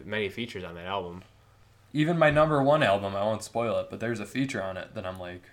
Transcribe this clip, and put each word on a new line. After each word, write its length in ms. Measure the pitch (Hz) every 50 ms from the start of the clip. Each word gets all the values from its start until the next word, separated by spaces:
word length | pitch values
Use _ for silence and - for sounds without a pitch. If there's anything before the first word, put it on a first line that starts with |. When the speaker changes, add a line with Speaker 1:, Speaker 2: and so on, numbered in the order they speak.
| 67
Speaker 1:
many 240 | 90 104 107 104 95
features 340 | 101 117 117 120 - 98
on 140 | 90 85 85
that 100 | 85 85
album. 380 | 92 98 101 90 87 87 92 - - - - - - - - - - - - _ _
Speaker 2:
Even 240 | - 147 151 160 175
my 140 | 165 160 151
number 320 | 147 151 156 156 151 139
one 220 | 135 139 147 151 143
album, 320 | 101 98 101 101 98 98
I 80 | 98 101
won't 180 | 107 110 104
spoil 340 | - - - 113 120 113 98 95
it, 80 | 92 -
but 80 | - 104
there's 220 | 113 113 120 104
a 40 | 101
feature 360 | - - 127 139 135 - 107
on 140 | 95 95 92
it 180 | 92 82 - -
that 100 | 110 92
I'm 140 | 92 92 92
like, 240 | 90 90 87 87 - -